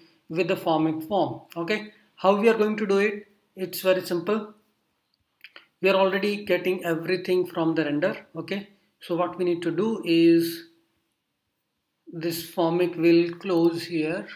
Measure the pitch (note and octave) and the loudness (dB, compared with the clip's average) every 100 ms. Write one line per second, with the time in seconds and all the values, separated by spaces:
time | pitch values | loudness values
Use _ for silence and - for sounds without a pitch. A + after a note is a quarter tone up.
0 | _ _ - E3 F3 F#3 F3 D#3 D#3 D#3 | _ _ -8 -4 -2 -2 0 2 0 -2
1 | - G3+ C#3+ - - E3+ E3 G#3+ G#3+ - | -2 -2 -2 -4 -12 -8 -4 -4 -6 -20
2 | _ - F#3 G3+ A3+ A3+ G#3+ G#3+ G#3+ G3 | _ -2 2 4 4 4 2 0 0 2
3 | G#3 G#3 - _ _ G3 F#3 - F#3 F#3 | 0 -2 -12 _ _ -10 -10 -2 0 2
4 | F3+ F3 F3 A3 G#3 - _ _ _ _ | 0 -4 -2 -2 -4 -16 _ _ _ _
5 | _ _ _ _ - - _ - F#3 F#3+ | _ _ _ _ -20 -20 _ -2 2 4
6 | F#3+ G3 G#3 G#3 - F3+ F#3 F#3 E3+ D#3+ | 2 2 -2 -2 -2 0 0 -2 -2 -4
7 | D#3+ F#3 F3+ F#3 F3+ F3 E3 D#3+ D3 D3 | -2 -4 0 -2 -2 -2 0 0 0 0
8 | F#3 A3 - D#3+ D#3 G3 G3+ _ _ _ | -2 -4 -12 -12 -8 -8 -10 _ _ _
9 | - E3+ F3 F3 F3+ E3+ E3+ D#3+ A3 G#3 | -6 -4 -2 -2 -2 -2 -2 0 -2 -2
10 | F3 E3 E3+ E3+ E3 - - _ _ _ | 0 4 6 6 2 -4 -14 _ _ _
11 | _ _ _ _ _ _ _ _ _ _ | _ _ _ _ _ _ _ _ _ _
12 | - E3+ E3+ E3 - - E3 E3+ F3 E3 | -16 -8 -6 -6 -6 -2 0 2 0 2
13 | E3 E3+ E3+ - G3 E3+ E3+ E3 - E3 | 4 6 4 -2 -2 2 2 2 -6 -4
14 | D#3 F#3 G3+ | -2 -4 -8